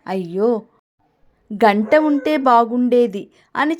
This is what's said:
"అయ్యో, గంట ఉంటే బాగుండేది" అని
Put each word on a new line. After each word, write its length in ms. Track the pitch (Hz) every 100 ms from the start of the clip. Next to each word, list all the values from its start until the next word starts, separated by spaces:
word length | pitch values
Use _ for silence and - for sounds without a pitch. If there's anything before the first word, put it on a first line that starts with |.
| -
"అయ్యో, 560 | 190 170 180 220 226 - _ _ _ _ _ _ _ -
గంట 420 | 202 220 202 220 302
ఉంటే 400 | 311 285 285 302
బాగుండేది" 920 | 262 233 233 247 247 247 240 190 - _ _ -
అని 200 | 285 320